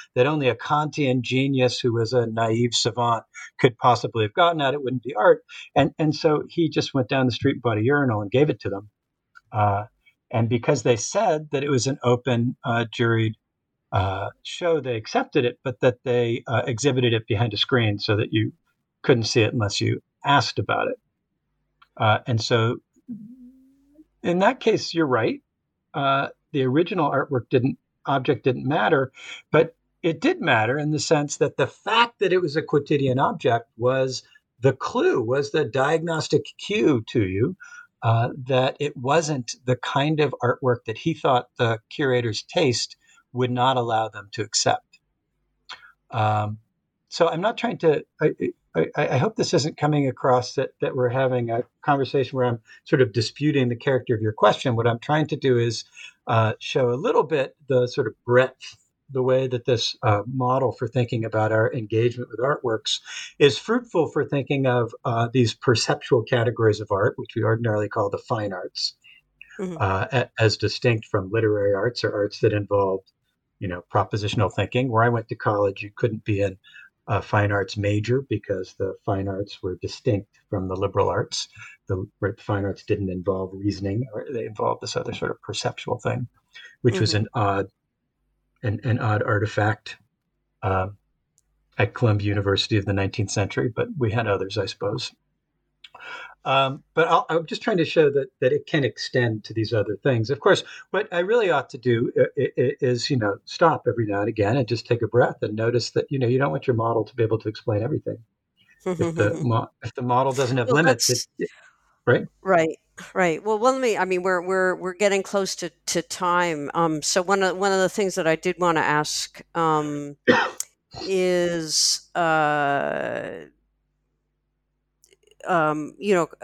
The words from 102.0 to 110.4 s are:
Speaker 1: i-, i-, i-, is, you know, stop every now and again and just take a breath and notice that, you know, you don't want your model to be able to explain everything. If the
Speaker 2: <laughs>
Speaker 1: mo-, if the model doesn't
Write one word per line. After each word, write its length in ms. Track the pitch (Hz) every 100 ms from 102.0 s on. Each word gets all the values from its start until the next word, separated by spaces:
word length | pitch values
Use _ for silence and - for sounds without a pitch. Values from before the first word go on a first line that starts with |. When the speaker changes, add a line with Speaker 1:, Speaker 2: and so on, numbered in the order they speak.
| 160 131
Speaker 1:
i-, 260 | 127 143
i-, 200 | 120 -
i-, 140 | 127 -
is, 300 | 127 123 -
you 80 | 131
know, 180 | 104 101
stop 380 | - - 170 123 123
every 200 | 120 104
now 140 | 101
and 80 | 107
again 280 | 107 101 139
and 100 | 113
just 200 | 117 -
take 160 | 117
a 40 | 107
breath 360 | 120 160 -
and 120 | 110
notice 360 | 107 113 120 -
that, 160 | - -
you 100 | 139
know, 80 | 120
you 120 | 127
don't 120 | 147
want 160 | 151 -
your 100 | 113
model 280 | 113 117
to 100 | 107
be 80 | -
able 160 | 110 110
to 80 | 107
explain 320 | 107 - 104
everything. 340 | 104 - - 107 - _ _ _ _ _ 185
If 280 | 170 170
the 240 | 165 104 -
Speaker 2:
<laughs> 40 |
Speaker 1:
mo-, 260 | 131 113 - -
if 120 | 113
the 80 | -
model 300 | 123 147 135
doesn't 240 | 135